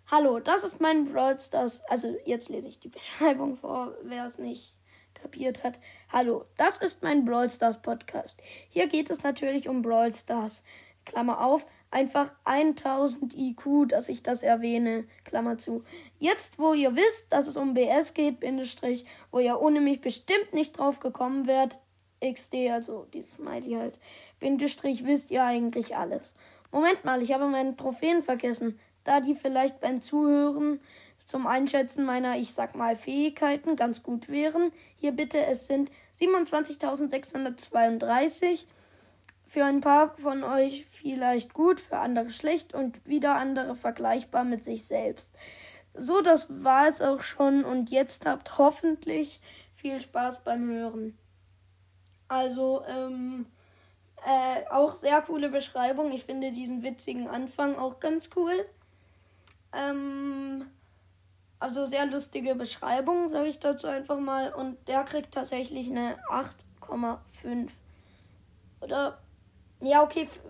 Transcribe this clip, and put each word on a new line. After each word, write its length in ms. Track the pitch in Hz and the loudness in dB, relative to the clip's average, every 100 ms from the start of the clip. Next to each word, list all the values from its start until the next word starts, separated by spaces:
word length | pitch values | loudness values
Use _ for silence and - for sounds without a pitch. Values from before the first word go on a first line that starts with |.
| - | 2
"Hallo, 300 | 302 285 233 | 4 6 4
das 240 | - 294 | 2 0
ist 160 | - - | 0 0
mein 320 | 311 311 285 | 4 4 2
Brawl 260 | 262 262 269 | 2 2 2
Stars", 460 | - - 247 - - | -2 0 0 -4 -4
also 240 | 247 233 403 | -2 -2 -6
jetzt 240 | 539 233 - | -4 -4 -4
lese 180 | - - | -10 -10
ich 140 | - | -16
die 80 | 240 | -20
<laughs> 0 | |
Beschreibung 680 | - - - 311 269 277 254 | -18 -12 2 2 4 -2 -6
vor, 380 | - 254 247 - | -6 -6 -6 -10
wer 240 | 233 247 240 | -12 -10 -10
es 120 | - | -10
nicht 360 | - - - _ _ _ _ | -10 -10 -16 _ _ _ _
kapiert 480 | - - - 262 254 | -18 -16 -6 -4 -4
hat. 160 | 247 - - - - | -6 -8 -20 -20 -2
"Hallo, 340 | 240 247 226 - - | 2 2 0 -4 2
das 220 | 339 - | 2 2
ist 260 | 381 - | -4 -2
mein 200 | 330 294 | 2 2
Brawl 240 | 240 240 247 | 4 2 0
Stars 300 | - 233 220 | 2 0 0
Podcast. 600 | - 233 - - - - - - - | -6 -6 -6 -10 -10 -14 -20 -20 -6
Hier 200 | 339 349 | 0 2
geht 220 | 311 294 | 2 -2
es 120 | 302 | -2
natürlich 460 | 285 277 277 277 - | -2 -2 -2 -2 -2
um 140 | 254 | -2
Brawl 300 | 233 226 233 | 2 4 4
Stars. 520 | 220 - 233 220 - - - - _ | 0 -4 -4 -4 -8 -18 -20 -20 _
Klammer 400 | - - 240 - | -8 -2 -2 2
auf, 200 | 254 294 - _ - | 2 2 0 _ -4
einfach 400 | 262 269 - 277 - | -2 0 0 -2 -2
eintausend 880 | - 277 311 - 269 269 277 247 247 | 0 2 2 2 0 2 0 0 -6
I 220 | 269 262 | -4 -4
Q, 300 | 240 285 285 | -4 2 4
dass 240 | 262 294 - | 6 2 -2
ich 160 | 247 | -6
das 180 | - 247 | -4 0
erwähne, 640 | 226 233 233 233 233 226 226 _ | 2 2 2 0 0 -2 -6 _
Klammer 320 | - - 233 233 | -6 -4 -2 -4
zu. 280 | - 233 - 349 - - | -6 -8 -8 -20 -20 -4
Jetzt, 400 | 311 427 - - | 0 0 -4 0
wo 160 | 320 | 2
ihr 220 | 302 269 240 | 4 2 4
wisst, 360 | 427 440 - | 2 2 -2
dass 140 | - 285 | 0 0
es 100 | 285 | -2
um 180 | 269 | 0
B 120 | 254 240 | 2 4
S 260 | 269 311 | 4 2
geht, 280 | - 294 240 | 0 0 0
Bindestrich, 640 | 247 262 254 - 254 247 - - - | -4 -4 -6 -6 -4 -4 -6 -20 -4
wo 80 | 247 | 0
ihr 220 | 240 240 | 2 4
ohne 200 | 302 294 | 4 4
mich 200 | 285 277 | 4 2
bestimmt 520 | 262 - - 403 415 | -2 -6 0 0 2
nicht 240 | 311 302 - | -2 -2 0
drauf 220 | 277 277 | 0 0
gekommen 480 | 254 - 254 269 254 | -4 -4 -4 -2 2
wärt, 320 | 262 262 - _ _ _ - | 4 2 0 _ _ _ -6
X 300 | 262 247 - | -6 -6 -8
D", 220 | 254 247 | -2 0
also 340 | 233 233 220 - | -2 -6 -12 -12
dieses 240 | - - - | -14 -14 -14
Smiley 380 | 302 240 247 | -10 -8 -6
halt, 220 | 233 233 - - - - - | -6 -6 -10 -20 -20 -20 -4
"Bindestrich, 640 | 277 277 285 - 277 247 247 | 0 2 0 -2 -4 -2 2
wisst 240 | 285 - | 0 2
ihr 140 | 254 | 2
eigentlich 500 | 247 240 233 240 220 240 | 2 2 0 -2 -4 -4
alles. 380 | 170 - - _ - - - | -4 -6 -10 _ -20 -20 -6
Moment 320 | 294 330 381 | 2 2 2
mal, 180 | 262 254 | 0 -2
ich 100 | 240 | 0
habe 140 | 269 285 | 0 2
meine 300 | 269 269 262 | 0 -2 -4
Trophäen 480 | 262 247 320 349 | -6 -2 2 2
vergessen, 520 | - 247 247 226 233 220 _ _ | 2 -2 -2 -2 -4 -6 _ _
da 160 | - 285 | 2 2
die 160 | 262 294 | 2 -2
vielleicht 420 | 269 262 269 269 | 0 2 0 0
beim 220 | - 254 | -4 -4
Zuhören 800 | - 294 294 285 285 285 294 285 - - - _ | -2 2 4 4 2 0 -2 -2 -8 -20 -20 _
zum 220 | - 262 247 | -10 -4 0
Einschätzen 580 | 254 269 277 262 - | 0 2 2 0 -2
meiner, 320 | 269 247 254 247 | -2 0 -2 -2
ich 180 | 226 | -4
sag 200 | - 233 | -6 -6
mal, 220 | - 233 226 | -2 -2 -2
Fähigkeiten 800 | - 277 302 294 294 285 320 311 | -2 0 0 0 0 0 -2 0
ganz 260 | 240 226 | 0 -2
gut 260 | - 240 - | -6 -8 -4
wären. 440 | 285 311 330 349 - - - | -2 0 2 0 -2 -20 -4
Hier 160 | 285 | -4
bitte, 340 | 247 302 302 - | -2 -2 0 0
es 220 | 254 - | 0 0
sind 240 | 277 277 - _ - | 0 0 -4 _ -2
siebenundzwanzigtausendsechshundertzweiunddreißig. 2500 | 349 370 320 302 302 294 285 277 294 269 - 269 262 247 - 233 233 226 233 240 302 - 359 339 - _ _ _ _ _ _ - _ | 2 2 2 0 -2 -4 -4 -2 -2 -4 -6 -6 -6 -6 -2 2 2 2 0 2 2 2 0 0 -6 _ _ _ _ _ _ -20 _
Für 180 | 294 | 0
ein 160 | 277 277 | 2 4
paar 360 | 285 285 311 311 | 6 6 6 2
von 240 | 285 269 | -4 -2
euch 440 | 269 269 269 277 - | -2 2 2 0 -14
vielleicht 640 | - 277 262 247 240 240 | -10 -6 -2 2 0 -2
gut, 260 | - 330 370 | 2 4 4
für 180 | - - | 0 -2
andere 320 | 240 233 233 | 0 0 -2
schlecht 440 | - 302 339 - | -4 -2 -2 -4
und 320 | - 262 - - | -6 -6 -6 -4
wieder 300 | 294 285 262 | 0 2 2
andere 400 | 269 269 254 247 | 0 -2 -4 -4
vergleichbar 640 | 233 233 - 247 240 247 | -4 -2 0 0 0 -2
mit 220 | 247 226 | 0 -2
sich 220 | - 226 - | -6 -10 -4
selbst. 460 | - 220 - - - - - - - _ | -2 -2 -6 -16 -20 -20 -20 -20 -20 _
So, 260 | - 254 370 | -10 0 4
das 440 | 339 320 - 269 | 6 4 4 -2
war 240 | 262 262 302 | 4 6 6
es 120 | 302 | 4
auch 220 | 277 269 | 0 0
schon 420 | - - 277 277 | -4 0 4 4
und 260 | 262 254 233 | 2 -2 0
jetzt 360 | 262 269 - - | 0 0 -2 -4
habt 320 | - - - | -4 -4 6
hoffentlich 840 | 285 294 330 311 320 320 294 - - - - _ | 6 6 0 0 -2 -4 -4 -8 -20 -20 -20 _
viel 240 | 285 269 | -8 -8
Spaß 420 | 254 247 247 247 | -6 -4 -2 -4
beim 260 | - 240 240 | -4 -2 -2
Hören." 480 | 226 233 220 220 220 _ _ _ _ _ _ _ _ _ _ - | -4 -6 -8 -10 -12 _ _ _ _ _ _ _ _ _ _ -6
Also, 520 | 262 254 254 262 269 - | -2 -2 -2 0 -2 -4
ähm, 600 | 262 262 254 254 254 233 _ _ _ _ _ _ - - | -8 -6 -8 -8 -8 -12 _ _ _ _ _ _ -10 0
äh, 400 | 262 254 254 - | 2 2 -4 -2
auch 280 | 269 294 - | 2 2 2
sehr 260 | 277 302 | 2 2
coole 260 | 302 311 285 | 2 -4 -2
Beschreibung. 640 | 277 269 254 247 269 302 | -2 -4 -2 0 0 -2
Ich 120 | 262 | -4
finde 280 | - 269 262 | -8 -6 -6
diesen 300 | 240 247 254 | -6 -8 -6
witzigen 440 | 254 254 - 247 233 | -8 -8 -10 -8 -6
Anfang 500 | 233 254 - 285 277 | -8 -8 -2 -2 -2
auch 240 | 262 254 | -6 -4
ganz 280 | 311 320 - 370 | -2 -2 -4 -2
cool. 160 | 339 370 403 - _ _ _ _ _ _ _ _ - | 0 0 -4 -12 _ _ _ _ _ _ _ _ -12
Ähm, 920 | - 285 277 277 277 277 269 269 269 269 _ _ _ _ _ _ _ _ - | -6 -4 -4 -6 -6 -6 -6 -8 -8 -12 _ _ _ _ _ _ _ _ -8
also 280 | 262 247 277 | -6 -4 -2
sehr 180 | 277 | -2
lustige 500 | 285 277 285 277 254 | -2 -4 -6 -6 -2
Beschreibung, 760 | 247 240 - - 247 269 349 339 | -2 -4 -6 -2 0 2 0 0
sag 160 | 311 302 | 0 -2
ich 140 | 294 | -2
dazu 260 | 294 285 311 | -2 -2 -4
einfach 340 | 277 285 285 | -6 -4 -4
mal. 320 | 277 269 262 | -2 -2 -2
Und 240 | - 262 247 - | -6 -8 -10 -4
der 160 | 262 | -2
kriegt 280 | 277 302 285 | -2 -4 -6
tatsächlich 580 | 269 262 254 254 269 247 | -8 -6 -6 -6 -8 -6
eine 280 | 247 240 - 605 | -4 -4 -6 -6
acht 380 | - 269 - - - | -6 -6 -12 -20 -20
Komma 440 | - 240 233 240 - | -10 -6 -4 -6 -12
fünf. 420 | - 240 240 240 - - - _ _ - _ _ _ - - | -14 -8 -6 -6 -12 -20 -20 _ _ -20 _ _ _ -20 -16
Oder, 400 | - 277 285 - - _ _ _ - - | -6 -2 -2 -4 -20 _ _ _ -20 -6
ja, 220 | 262 294 | 4 6
okay, 220 | 302 330 | 6 2
f-, 180 | 311 - - | -6 -10 -18